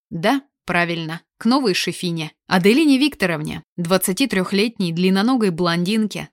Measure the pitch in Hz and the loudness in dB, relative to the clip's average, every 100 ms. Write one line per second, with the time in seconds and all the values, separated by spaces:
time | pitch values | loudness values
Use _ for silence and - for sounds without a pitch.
0 | - 170 196 277 - _ - 175 170 170 | -12 -4 0 0 -4 _ -6 -2 -2 -4
1 | 160 165 _ - 226 269 247 175 - 170 | -8 -10 _ -6 0 2 2 -2 -4 -6
2 | 180 165 160 - - 185 185 254 311 269 | -4 -4 -8 -12 -2 2 4 4 4 4
3 | 294 - 185 156 156 156 - - 165 185 | 2 0 -4 -4 -6 -8 -12 -8 0 0
4 | 190 185 269 190 180 196 226 - 175 165 | 0 -2 0 0 0 0 0 -2 -4 0
5 | 185 190 220 262 208 160 175 170 175 220 | 2 2 2 2 0 0 0 0 0 0
6 | 214 170 151 | -2 -4 -12